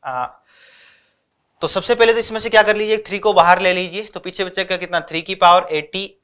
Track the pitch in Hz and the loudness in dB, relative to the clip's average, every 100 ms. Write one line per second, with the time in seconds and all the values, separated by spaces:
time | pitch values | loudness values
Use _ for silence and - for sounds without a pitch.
0 | - 127 127 _ _ _ _ _ _ _ | -8 -8 -8 _ _ _ _ _ _ _
1 | _ _ _ _ _ _ 165 196 - 233 | _ _ _ _ _ _ -6 -6 -2 2
2 | 226 226 226 220 220 214 208 208 214 220 | 4 2 -2 -6 2 4 4 2 0 -4
3 | 214 196 214 185 170 180 190 180 180 180 | -4 -4 0 4 4 4 2 0 -4 -10
4 | 214 185 185 180 185 185 185 180 170 170 | -12 -12 -14 -8 -8 -6 -6 -6 -4 -6
5 | 160 160 160 190 175 180 180 156 147 185 | -6 -10 -8 2 6 6 2 -6 -6 -10
6 | 196 _ | -10 _